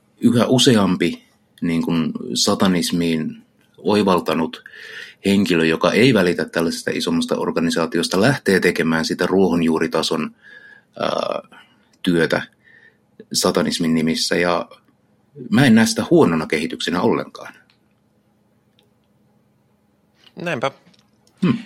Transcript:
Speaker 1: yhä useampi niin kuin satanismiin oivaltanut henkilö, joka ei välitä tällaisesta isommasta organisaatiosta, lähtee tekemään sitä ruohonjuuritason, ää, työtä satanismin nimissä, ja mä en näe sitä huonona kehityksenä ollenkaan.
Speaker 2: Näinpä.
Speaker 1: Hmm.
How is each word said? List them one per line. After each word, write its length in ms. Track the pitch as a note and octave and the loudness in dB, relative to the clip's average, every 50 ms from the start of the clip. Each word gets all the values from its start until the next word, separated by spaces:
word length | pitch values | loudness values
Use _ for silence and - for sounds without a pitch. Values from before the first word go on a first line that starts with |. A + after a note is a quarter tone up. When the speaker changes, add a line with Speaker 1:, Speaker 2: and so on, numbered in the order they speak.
| _ _ _ - | _ _ _ 0
Speaker 1:
yhä 240 | - A#2 A#2 A#2+ G#2 F#2+ | 0 2 2 2 2 2
useampi 760 | B2+ B2+ - C#3 A#2+ G#2+ G2 F#2 F2+ - F2+ E2 D#2+ - _ _ _ _ _ _ _ - | 2 4 4 4 4 4 4 2 0 0 0 -2 -4 -6 _ _ _ _ _ _ _ -6
niin 200 | F2 E2+ E2 E2 | -4 -4 -2 -2
kuin 300 | - - E2+ E2 D#2+ D2+ - - - - - | -2 -2 -2 -2 -2 -4 -6 -8 -10 -8 -4
satanismiin 1080 | - - G#2+ G2+ - G#2 F#2+ F#2 E2 E2 - - E2+ E2+ E2 E2 D#2+ D#2 D2+ - - - _ _ _ _ _ _ - | -2 0 0 0 2 2 2 2 0 -2 -2 -2 -2 -2 -2 -2 -2 -4 -6 -10 -12 -20 _ _ _ _ _ _ -8
oivaltanut 840 | - F2+ G#2 G#2 G2+ F#2+ F#2 E2+ E2 - D#2 D#2+ E2 D#2 - - - - - - - - - - - - - _ - | -2 0 0 2 2 2 2 2 0 0 -2 -2 -2 -4 -6 -12 -18 -20 -20 -20 -20 -18 -18 -18 -18 -18 -14 _ 0
henkilö, 400 | F#2+ G2 G2+ G2 E2+ F2 E2 D#2+ | 0 2 2 2 2 2 2 2
joka 260 | D#2+ D#2+ D#2 - F2 | 2 0 2 0 2
ei 220 | - G2 A#2 C3+ B2 | 2 4 4 4 4
välitä 320 | G2+ F2+ F2+ E2 - D#2+ | 4 2 2 0 -2 -4
tällaisesta 460 | - - F2+ E2+ E2+ E2 - - - - | -4 -2 -2 -2 -2 -4 -6 -6 -6 -6
isommasta 420 | - - F2 E2 E2 - - - - | -4 -4 -2 -2 -2 -2 -2 -4 -4
organisaatiosta, 840 | E2+ F2+ E2 E2 E2 E2+ E2 E2+ E2 D#2+ - E2+ E2+ E2 - F#2 | -4 -4 -2 -2 -2 -2 0 -2 -2 -2 -2 -2 -2 0 0 2
lähtee 380 | G#2 C3+ C#3 - - - F#2+ F2+ | 2 2 2 0 0 2 2 4
tekemään 460 | - F2 - - E2 D#2+ E2 E2 D#2 | 4 2 0 0 -2 0 0 -2 -2
sitä 200 | D#2+ F2 E2 F2+ | -2 -2 -2 -2
ruohonjuuritason, 1080 | F2 F2+ F#2+ F#2+ F2 E2 E2+ E2 E2 D#2+ D#2 D#2+ D#2 D#2+ D#2+ D2+ - E2+ D#2 D#2 - - _ _ - - - - - - - _ _ - - | 0 2 2 2 2 2 0 0 0 0 0 -2 -2 -2 -2 -2 -2 -4 -4 -4 -6 -10 _ _ -20 -20 -20 -20 -20 -20 -20 _ _ -10 -8
ää, 600 | - - - - - - - - - - - - - _ _ _ _ _ _ _ - | -6 -4 -4 -4 -4 -4 -6 -8 -8 -12 -20 -20 -20 _ _ _ _ _ _ _ -4
työtä 380 | F#2 E2+ E2+ D#2+ D2+ - - - - _ _ _ _ _ - _ - _ _ _ _ _ _ - - - | 0 0 2 2 2 0 -2 -4 -6 _ _ _ _ _ -20 _ -20 _ _ _ _ _ _ -16 -8 -6
satanismin 600 | - - F2+ F2+ F#2+ D2+ - - - F2 D#2+ D#2+ | -2 0 0 2 0 0 -2 -2 -2 -2 0 0
nimissä, 420 | D#2+ D#2 D#2+ D#2+ D2+ - - F2+ | 0 0 -2 -2 -2 -4 -2 0
ja 340 | F2 F2 F2 F2 E2+ - - - - _ _ _ _ _ _ _ _ _ _ - C#3+ B2 - | 0 0 0 0 -2 -4 -8 -16 -20 _ _ _ _ _ _ _ _ _ _ -20 -16 -8 -2
mä 160 | - A#2+ C#3+ | 2 4 4
en 100 | C3 A2 | 6 6
näe 100 | A2+ A2+ | 6 4
sitä 200 | A2+ - - - - | 2 0 -4 0 2
huonona 380 | E3+ E3+ B2+ F#2 E2 D#2+ D2+ - | 4 4 6 4 2 -2 -2 -2
kehityksenä 540 | D#2+ D#2 D#2+ - - - - E2 E2 F2+ | -4 -4 -4 -6 -8 -6 -6 -4 -4 0
ollenkaan. 520 | G#2+ A#2 E2+ C#2 C2+ - - - - - - - _ _ _ _ _ _ _ _ _ _ _ _ _ _ _ _ _ _ _ _ _ _ _ _ _ _ _ _ _ _ _ _ _ _ _ _ _ _ _ _ _ _ _ _ _ _ _ _ _ _ _ _ _ - - | 0 0 0 0 -4 -8 -14 -20 -20 -20 -20 -20 _ _ _ _ _ _ _ _ _ _ _ _ _ _ _ _ _ _ _ _ _ _ _ _ _ _ _ _ _ _ _ _ _ _ _ _ _ _ _ _ _ _ _ _ _ _ _ _ _ _ _ _ _ -20 -16
Speaker 2:
Näinpä. 360 | - E3+ F3 D#3+ A#2+ C3+ C3+ - _ _ _ _ _ _ _ _ _ _ _ _ - | -10 -8 -6 -6 -4 -4 -4 -6 _ _ _ _ _ _ _ _ _ _ _ _ -2
Speaker 1:
Hmm. 160 | - F3+ - - - | 0 0 0 0 -4